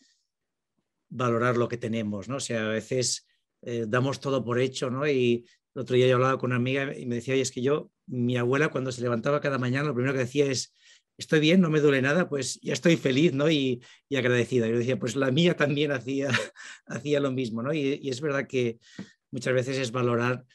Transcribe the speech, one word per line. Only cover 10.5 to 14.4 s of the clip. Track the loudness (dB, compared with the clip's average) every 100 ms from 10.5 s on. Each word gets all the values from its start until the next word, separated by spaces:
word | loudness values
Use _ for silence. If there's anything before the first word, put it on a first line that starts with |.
| 0 -6 _ _ -20 _ -18
'Estoy | 0 4
bien, | 6 6
no | 6
me | 4
duele | 4 4
nada, | 4 2 0
pues | -2 -4 -6
ya | -6
estoy | 0 2 4
feliz, | 2 2 2
¿no? | 2 2
y, | 2 0 -2 -8 -20 _
y | 0
agradecida'". | 2 2